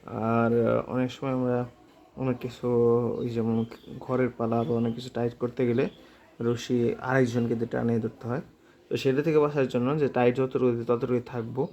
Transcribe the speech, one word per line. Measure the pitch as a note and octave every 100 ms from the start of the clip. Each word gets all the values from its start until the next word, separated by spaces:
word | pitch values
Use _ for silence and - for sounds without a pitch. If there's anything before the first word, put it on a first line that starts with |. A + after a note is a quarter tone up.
| -
আর, | A2+ A2 A#2 A#2 A#2 A2+
আহ, | A#2 -
অনেক | B2+ B2+
সময় | - C#3
আমরা | B2+ B2+ B2 B2 - - - - -
অনেক | C3 B2+
কিছু, | B2+ B2 B2 A#2+ A#2+ A#2+ A#2 -
ওই | B2
যেমন | A#2 A2+ A2+ A2+ - - -
ঘরের | - B2+ B2+
পালা | - A2+ A#2
বা | A#2 A#2
অনেক | A#2 A#2
কিছু | B2+
টাইট | - A#2+ A#2
করতে | A#2+ A#2+ B2
গেলে | A#2 E3+ - - - - -
রশি | A#2 A#2 - B2 A#2 -
আরেকজনকে | B2+ C3 B2+ A#2+ A#2 A#2
দিয়ে | A#2
টানিয়ে | B2 A#2 A#2
ধরতে | A2+ - A#2
হয়। | B2+ - _ _ _ _
তো | B2
সেটা | C3+ C3
থেকে | D#3 D3+
বাঁচার | D3 D3 B2+
জন্য | B2 B2 D3+
যে | C3+
টাইট | B2+ B2 B2
যতটুকু, | C3 C3 B2 A#2
ততটুকু | A#2 A#2+ B2 B2 A#2+
থাকবো | B2 A#2 A#2+ D#3